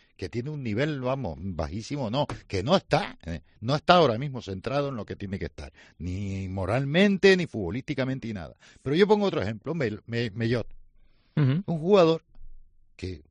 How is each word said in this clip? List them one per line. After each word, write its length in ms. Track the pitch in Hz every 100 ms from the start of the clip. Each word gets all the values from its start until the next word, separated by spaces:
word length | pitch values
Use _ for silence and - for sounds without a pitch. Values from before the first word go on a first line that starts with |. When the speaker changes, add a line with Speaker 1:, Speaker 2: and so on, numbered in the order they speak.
| _ _
Speaker 1:
que 120 | 92
tiene 220 | 117 135
un 120 | 151
nivel, 380 | 120 104 156 139
vamos, 360 | 123 135 101 69
bajísimo, 720 | 95 80 76 101 - 143 113
no, 180 | 131 143 - -
que 160 | 98
no 140 | 110 185
está, 420 | - 151 202 - 82
eh, 140 | 85 - _
no 140 | 113
está 200 | 147 -
ahora 240 | 175 143 110
mismo 220 | 147 123
centrado 500 | 98 95 120 143 139
en 40 |
lo 100 | 123
que 120 | 95 92
tiene 200 | 98 92
que 100 | 82
estar, 260 | - 71 - - -
ni 480 | 85 92 98 98 95
moralmente, 920 | 95 92 123 139 165 202 196 196 185
ni 100 | 160
futbolísticamente, 800 | 117 87 117 143 139 131 131 113
ni 60 |
nada. 200 | 104 69 - - _
Pero 120 | 135
yo 140 | 160 202
pongo 180 | 208 196
otro 160 | 160
ejemplo, 320 | 101 110 131
me, 240 | 170 117 107 -
me, 240 | 117 120
Mellot. 380 | 110 113 120 - - - _ - _ _
Speaker 2:
Ujú. 300 | 151 131 156 -
Speaker 1:
Un 120 | 165
jugador 420 | 170 202 165 160 - - - - - _ _
que, 280 | - 92 85